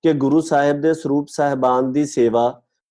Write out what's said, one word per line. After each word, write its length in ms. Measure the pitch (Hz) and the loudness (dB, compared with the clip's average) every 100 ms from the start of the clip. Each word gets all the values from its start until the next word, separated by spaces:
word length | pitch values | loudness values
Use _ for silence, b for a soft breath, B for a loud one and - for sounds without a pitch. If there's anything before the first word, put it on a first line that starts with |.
ਕਿ 100 | 165 | 0
ਗੁਰੂ 280 | 151 135 156 | 0 2 0
ਸਾਹਿਬ 400 | 160 147 143 143 | 2 0 2 0
ਦੇ 120 | 156 | 0
ਸਰੂਪ 340 | 160 135 143 143 | -2 -2 -2 -2
ਸਾਹਿਬਾਨ 640 | - 143 135 127 127 131 | -4 -2 0 0 0 0
ਦੀ 140 | 135 147 | -2 -2
ਸੇਵਾ 560 | - 117 117 120 123 _ _ _ | 0 2 2 0 -4 _ _ _